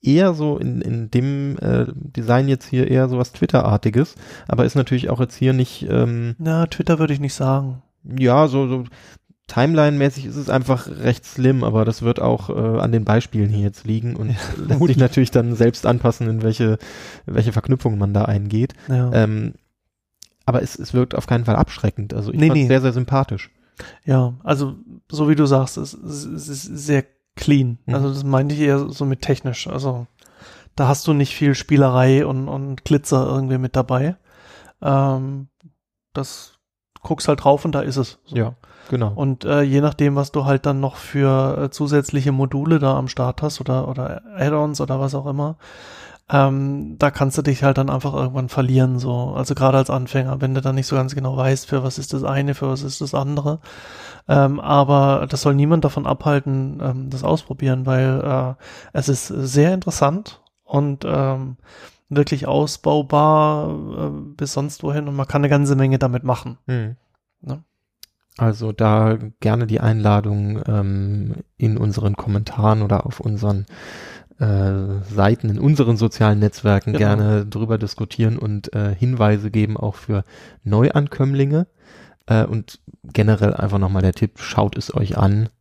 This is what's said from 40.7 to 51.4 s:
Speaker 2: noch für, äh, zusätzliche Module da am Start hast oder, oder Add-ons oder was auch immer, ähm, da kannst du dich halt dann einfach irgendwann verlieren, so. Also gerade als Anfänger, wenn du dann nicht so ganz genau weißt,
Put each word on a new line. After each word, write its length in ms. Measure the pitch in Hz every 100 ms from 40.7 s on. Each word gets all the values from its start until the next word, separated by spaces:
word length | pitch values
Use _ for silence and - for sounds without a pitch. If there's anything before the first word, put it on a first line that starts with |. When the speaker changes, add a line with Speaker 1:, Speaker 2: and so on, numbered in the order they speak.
| 139
Speaker 2:
noch 140 | 135 -
für, 600 | - 143 139 131 135 139
äh, 60 | 139
zusätzliche 600 | - 147 147 139 143 135
Module 460 | 131 135 139 151 160
da 180 | 139 135
am 100 | 131
Start 340 | - 127 -
hast 200 | 151 147
oder, 260 | 135 131 131
oder 340 | 131 131 - - -
Add-ons 440 | 135 151 151 143
oder 180 | 143 131
was 160 | 139 135
auch 100 | 139
immer, 320 | 139 147 156 - - - - - - _
ähm, 680 | 143 139 135 139 139 147 156
da 120 | 143
kannst 260 | - 135 131
du 40 |
dich 220 | 143 131
halt 140 | 139 135
dann 120 | 135
einfach 240 | 135 139
irgendwann 340 | 139 131 131 127
verlieren, 500 | - 131 131 127 123
so. 340 | 131 123 123 139
Also 180 | 131 147
gerade 220 | 135 135
als 120 | 131
Anfänger, 500 | 135 127 139 131 131
wenn 140 | 135 131
du 60 |
dann 140 | 135 135
nicht 120 | 131
so 80 | 139
ganz 180 | 131
genau 220 | 139 131
weißt, 320 | 131